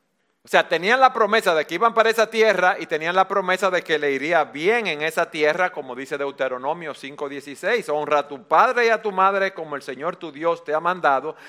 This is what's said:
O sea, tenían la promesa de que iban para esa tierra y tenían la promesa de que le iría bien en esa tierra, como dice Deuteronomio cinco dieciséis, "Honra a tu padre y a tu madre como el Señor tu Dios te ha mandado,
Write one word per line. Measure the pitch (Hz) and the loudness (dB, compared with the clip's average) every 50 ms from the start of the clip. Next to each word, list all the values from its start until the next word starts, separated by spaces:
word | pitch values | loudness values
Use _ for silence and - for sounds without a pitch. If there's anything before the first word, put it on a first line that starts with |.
| _ _ _ _ _ _ _ _ _ | _ _ _ _ _ _ _ _ _
O | - | 0
sea, | - 180 165 - | 2 2 2 2
tenían | 175 160 170 202 240 262 | 0 -2 0 0 2 4
la | 262 254 | 4 4
promesa | 254 233 214 196 214 226 - 190 170 | 4 2 2 2 2 2 2 2 2
de | 156 147 | 2 0
que | - 165 | -2 -2
iban | 170 226 233 214 | 0 0 2 2
para | 226 220 226 | 4 2 4
esa | 220 226 220 220 | 2 2 0 0
tierra | 226 226 220 220 196 180 180 180 196 - | 2 2 4 4 4 4 2 2 2 0
y | 165 | -2
tenían | - 170 151 156 170 175 | -4 -4 -4 -2 0 2
la | 190 190 190 | 2 2 2
promesa | 202 202 190 180 185 185 202 190 | 0 -2 0 0 0 0 0 0
de | 180 170 | 0 -2
que | 165 - 160 147 | 0 -2 -2 0
le | 147 143 139 | 0 0 -2
iría | 135 139 156 170 160 147 | -2 -2 0 2 2 0
bien | 120 117 143 156 190 226 240 220 185 | 0 -4 -4 0 0 0 0 0 -2
en | 156 147 | -4 -4
esa | 151 160 156 175 170 165 | -4 -4 -2 -2 -2 -2
tierra, | - 156 151 147 156 170 180 180 - | -2 0 0 2 2 2 -2 -2 -4
como | 156 143 131 123 | -6 -12 -10 -12
dice | 123 135 131 151 139 | -12 -10 -8 -8 -6
Deuteronomio | 143 139 135 - 135 131 127 127 127 143 160 175 165 151 127 | -6 -6 -4 -4 -4 -4 -4 -4 -6 -6 -6 -6 -8 -12 -12
cinco | - - 135 147 139 151 139 | -12 -14 -16 -12 -10 -10 -10
dieciséis, | 139 139 131 143 135 - - 185 233 233 - - | -10 -12 -12 -14 -14 -8 -4 -2 -2 -2 -2 -2
"Honra | 147 151 147 143 151 147 | -4 -4 0 2 2 0
a | 143 - | 0 -2
tu | 143 131 113 - | -6 -14 -2 2
padre | 156 170 196 262 247 240 240 | 4 4 4 4 4 2 2
y | 226 | 2
a | 226 214 | 2 0
tu | 226 208 | -2 -2
madre | 190 185 190 196 196 196 196 190 190 | 0 2 2 2 2 2 0 -2 -4
como | - 165 151 143 | -6 -10 -10 -10
el | 135 | -10
Señor | 131 - 131 131 143 170 185 | -8 -10 -10 -8 -8 -8 -8
tu | - 170 165 | -8 -12 -14
Dios | 139 147 160 170 165 - - | -10 -4 -2 -2 -2 -2 -4
te | - 147 | -4 -4
ha | 156 | -2
mandado, | 165 175 185 180 160 151 139 131 135 156 151 - - | 0 -2 -2 0 2 2 2 2 0 -4 -10 -12 -16